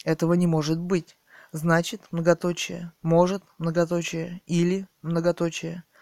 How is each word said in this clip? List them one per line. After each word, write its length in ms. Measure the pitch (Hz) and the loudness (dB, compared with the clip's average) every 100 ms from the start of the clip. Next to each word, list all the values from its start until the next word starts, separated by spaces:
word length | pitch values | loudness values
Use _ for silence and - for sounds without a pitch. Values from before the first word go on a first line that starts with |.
«Этого 300 | - 160 165 | -4 0 2
не 120 | 175 175 | 2 4
может 320 | 160 151 160 | 2 0 -2
быть. 400 | 175 185 - _ _ - - | -2 -2 -4 _ _ -20 -14
Значит, 500 | 156 165 165 170 214 - | -4 2 2 0 -6 -8
многоточие, 800 | 170 170 170 180 175 - 175 175 - | -2 2 2 2 -4 -6 -8 -12 -6
может, 400 | 160 165 180 196 - - | 2 4 4 0 -10 -8
многоточие, 840 | 165 165 170 170 165 165 170 175 - | -4 0 0 0 -4 -6 -8 -10 -2
или 420 | 170 175 190 190 _ | 2 2 0 -6 _
многоточие». 840 | 151 170 170 170 170 - 165 175 - _ | -4 -2 0 0 -2 -4 -10 -10 -14 _